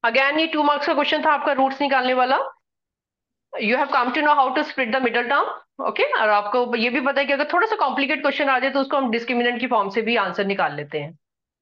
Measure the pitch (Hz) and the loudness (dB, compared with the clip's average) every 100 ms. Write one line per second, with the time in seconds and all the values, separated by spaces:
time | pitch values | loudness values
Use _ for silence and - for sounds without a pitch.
0 | 233 247 269 302 320 311 294 285 294 302 | 2 2 2 2 0 0 2 2 0 0
1 | 285 302 311 285 302 269 269 269 285 269 | 0 0 2 2 0 0 0 0 0 0
2 | 254 254 254 277 539 - _ _ _ _ | 2 2 2 2 -2 -10 _ _ _ _
3 | _ _ _ _ _ - 214 254 285 269 | _ _ _ _ _ -6 -2 0 0 0
4 | 247 302 302 294 262 262 302 - 254 262 | 0 0 2 4 2 0 -4 -4 -2 0
5 | 254 233 247 285 392 - _ _ - - | 0 0 0 0 0 -6 _ _ -6 0
6 | 539 539 214 208 208 247 247 226 233 247 | 0 2 2 2 2 0 0 0 0 0
7 | 269 277 277 277 294 349 440 440 285 247 | 0 0 0 0 0 0 0 0 0 0
8 | 277 294 285 - 277 254 262 269 269 285 | -2 0 -2 0 0 2 0 -2 0 0
9 | 262 226 233 240 240 240 247 240 196 202 | 0 -2 -2 0 0 -2 0 0 0 -2
10 | 214 233 190 180 196 196 165 143 147 151 | 0 0 0 -2 -2 0 -2 -4 -8 -8
11 | 147 160 _ _ _ _ | -8 -14 _ _ _ _